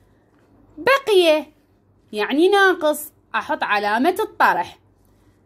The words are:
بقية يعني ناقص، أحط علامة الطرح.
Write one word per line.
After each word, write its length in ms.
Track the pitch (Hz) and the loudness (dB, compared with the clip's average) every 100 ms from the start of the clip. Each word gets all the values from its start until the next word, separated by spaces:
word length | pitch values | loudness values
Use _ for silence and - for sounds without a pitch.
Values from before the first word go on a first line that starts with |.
| _ _ _ _ _ _ _ - | _ _ _ _ _ _ _ -6
بقية 760 | 359 539 539 392 339 302 262 _ _ _ _ _ _ | -2 0 2 2 4 2 -2 _ _ _ _ _ _
يعني 380 | 208 202 269 370 | -8 -4 0 2
ناقص، 640 | 403 381 349 302 294 - - _ 220 | 4 2 2 -2 -4 -8 -20 _ -8
أحط 280 | 208 311 | -6 -6
علامة 520 | - 311 202 220 311 415 | -4 -2 -2 -2 0 -2
الطرح. 600 | 427 - 240 170 - - _ _ _ _ _ _ | -4 0 0 0 -4 -12 _ _ _ _ _ _